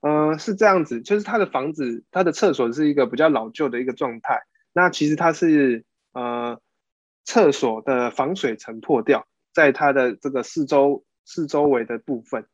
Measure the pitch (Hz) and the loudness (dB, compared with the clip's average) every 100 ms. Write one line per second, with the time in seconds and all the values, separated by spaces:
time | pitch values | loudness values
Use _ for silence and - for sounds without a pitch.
0 | 147 151 151 156 - 202 214 190 151 117 | 0 2 0 -2 -4 2 4 4 0 -6
1 | 123 208 202 220 190 135 139 156 127 117 | -2 -2 0 -2 -2 -2 -6 -6 -6 -6
2 | _ 180 175 - 202 143 120 123 151 143 | _ -2 -2 2 0 2 -2 0 0 2
3 | 120 123 160 127 110 - 143 120 127 123 | 0 2 2 2 -4 -4 -4 -2 -6 -4
4 | 139 117 - 120 - _ _ - 175 175 | -6 -6 -4 -4 -4 _ _ 0 2 2
5 | 151 151 170 151 170 156 135 113 _ _ | -2 0 0 2 2 4 4 0 _ _
6 | _ 127 120 120 120 117 _ _ _ _ | _ -10 -8 -6 -8 -10 _ _ _ _
7 | _ _ - 233 170 135 127 110 110 127 | _ _ -2 4 4 4 -2 -4 -2 -2
8 | 123 - 139 190 127 110 - 113 - 135 | -2 -2 -4 -2 -4 -6 -12 -16 -2 -2
9 | 117 135 - _ _ - 147 135 147 139 | 2 0 -2 _ _ 2 2 4 2 2
10 | 123 98 139 135 113 - 139 147 139 143 | 0 -2 -6 -6 -6 -6 0 2 2 0
11 | _ _ _ - 151 151 147 127 107 117 | _ _ _ -8 -4 0 2 0 -2 -8
12 | - 123 113 123 107 | -6 -10 -6 -10 -10